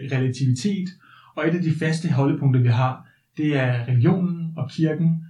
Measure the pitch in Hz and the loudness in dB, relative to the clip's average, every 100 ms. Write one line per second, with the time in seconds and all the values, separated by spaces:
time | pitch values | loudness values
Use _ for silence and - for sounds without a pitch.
0 | 135 135 131 127 131 123 208 190 180 - | -4 -2 -2 0 0 0 -2 -2 -6 -10
1 | - - - - 165 180 156 - 160 160 | -20 -20 -14 -4 0 0 0 0 -2 -2
2 | 160 127 139 143 135 127 120 117 127 - | 0 0 0 2 2 4 2 2 0 -4
3 | - _ _ - 151 139 127 120 120 120 | -14 _ _ -4 -2 0 0 -2 0 2
4 | 156 190 175 170 160 - - - 156 151 | 4 2 0 -4 -8 -6 -8 -2 -2 2
5 | 165 - | 0 0